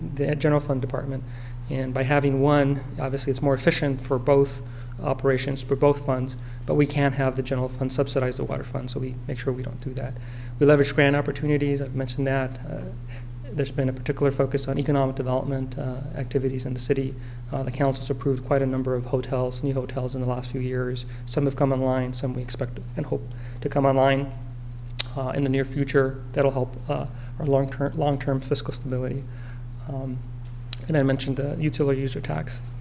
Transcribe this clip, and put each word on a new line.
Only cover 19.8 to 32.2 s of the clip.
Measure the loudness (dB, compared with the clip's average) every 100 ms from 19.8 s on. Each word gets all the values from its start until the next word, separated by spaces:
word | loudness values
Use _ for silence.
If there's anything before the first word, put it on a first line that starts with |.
| -2 -2 -4
in | -2
the | -2
last | -2 -2
few | -2
years. | -2 -2 -2 -4 -6 -8 -4
Some | 0
have | 2 4
come | 2
online, | 4 2 2 0
some | -2 -4
we | -4
expect | -4 -4 -4 -6 -6 -6
and |
hope | -2 -2 -4 -8 -10 -6
to | -2
come | 4
online, | 4 6 6 6 0 -6 -10 -10 -10 -10 -6 -6 -4
uh, | -4 -2 0
in |
the | 2
near | 2 0
future. | 0 2 4 4 0 -4
That'll | 2 2
help, | 2 -2 -4 -4
uh, | -2 -4 -8 -8 -4
our |
long-term, | 2 4 2 0 -2 2
long-term | 2 2 0 -2
fiscal | 0 -2 -2
stability. | -6 -4 -2 -2 -4 -6 -10 -10 -10 -10 -10 -8
Um, | -6 -6 -6 -8 -10 -10 -10 -8 -6 0
and | 4
I |
mentioned | 4 4 0 -2
the | -2 0
utility | 0 2 2 2
user | 0 -4